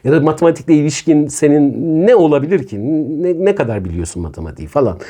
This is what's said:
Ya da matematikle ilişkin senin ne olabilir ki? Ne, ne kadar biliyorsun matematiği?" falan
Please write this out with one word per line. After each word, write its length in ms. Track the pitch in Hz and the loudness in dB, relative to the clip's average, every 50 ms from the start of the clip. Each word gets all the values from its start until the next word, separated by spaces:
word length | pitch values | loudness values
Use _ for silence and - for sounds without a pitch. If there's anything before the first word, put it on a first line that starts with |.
| - | -2
Ya 80 | 127 | 0
da 80 | 147 160 | 2 2
matematikle 540 | 143 156 151 151 170 165 160 - - - 160 | 2 0 0 2 0 0 0 0 0 2 2
ilişkin 540 | 151 147 151 151 - - 170 156 147 147 | 2 2 0 -2 -2 0 2 2 2 2
senin 460 | 143 - - 156 147 147 151 143 143 110 107 160 165 156 156 180 | 0 -2 0 2 4 4 4 2 2 0 -2 -2 -2 0 2 4
ne 80 | 220 254 | 4 4
olabilir 520 | 214 170 151 147 139 135 160 196 165 110 | 4 4 4 2 0 0 0 -2 -2 -2
ki? 120 | 98 107 101 107 135 160 156 151 120 160 147 175 | -6 -8 -8 -4 -4 -4 -4 -4 -4 -6 -4 -2
Ne, 220 | 180 175 160 190 | -2 -2 0 0
ne 100 | 202 202 | 0 0
kadar 300 | 196 143 113 110 101 92 | 0 -2 -4 -4 -6 -6
biliyorsun 360 | 90 82 87 85 - - 87 | -6 -6 -6 -8 -8 -8 -10
matematiği?" 460 | 85 80 - - 78 80 71 - 73 | -10 -10 -10 -12 -12 -12 -12 -14 -12
falan 320 | 71 - 147 135 - - - - | -4 -2 0 0 0 -2 -6 -12